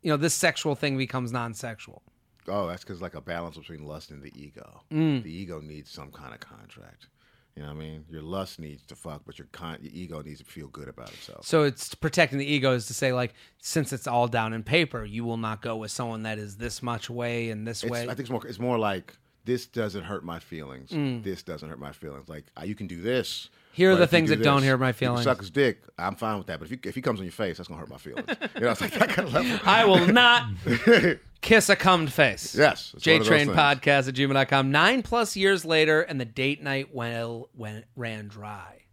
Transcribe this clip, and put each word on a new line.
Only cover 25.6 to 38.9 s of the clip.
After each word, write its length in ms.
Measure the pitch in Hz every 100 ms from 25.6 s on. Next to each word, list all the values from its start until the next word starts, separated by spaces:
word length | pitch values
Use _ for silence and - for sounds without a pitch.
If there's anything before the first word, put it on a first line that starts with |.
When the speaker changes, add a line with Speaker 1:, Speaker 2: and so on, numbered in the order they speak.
| 135 95 - -
Speaker 2:
I'm 180 | 90 101
fine 220 | 113 104
with 80 | 92
that. 120 | 80
But 60 | 80
if 80 | 127
he, 60 | 95
if 40 |
he 80 | 113
comes 180 | 131 107
on 60 | 92
your 60 |
face, 260 | - 101 80
that's 120 | 87
gonna 100 | 80
hurt 100 | 82
my 80 | 67
feelings. 320 | - 69 - 302 302
You 80 | -
know, 80 | 120
it's 120 | 110
like 120 | -
that 160 | 262 -
kind 180 | 254 196
of 40 |
level. 260 | 120 254 220
Speaker 1:
<laughs> 40 | -
I 180 | 214 226
will 200 | 185 175
not 380 | 226 240 240 113 95 -
Speaker 2:
<laughs> 760 | - - 226 175 147 - -
Speaker 1:
kiss 280 | - 226 -
a 60 | 196
cummed 360 | 190 180 156
face. 440 | - 139 95 - -
Speaker 2:
Yes, 380 | 147 - - -
it's 100 | -
one 100 | 160
of 40 |
those 80 | 214
things. 180 | 156 147
Speaker 1:
J 60 |
train 20 | -
podcast 520 | 143 139 147 143 131
at 80 | 131
gmail 180 | 139
dot 140 | 135 131
com. 240 | 139 135
Nine 320 | 143 180 254
plus 320 | 220 240 220 -
years 280 | 190 190 160
later, 360 | 160 156 156
and 180 | 175 147
the 60 | 120
date 360 | 107 131 147
night 300 | 147 135 139
well 560 | 135 117 117 117 117 123 -
went, 300 | 110 107 - -
ran 320 | 117 110 104
dry. 540 | 104 104 104 85 - _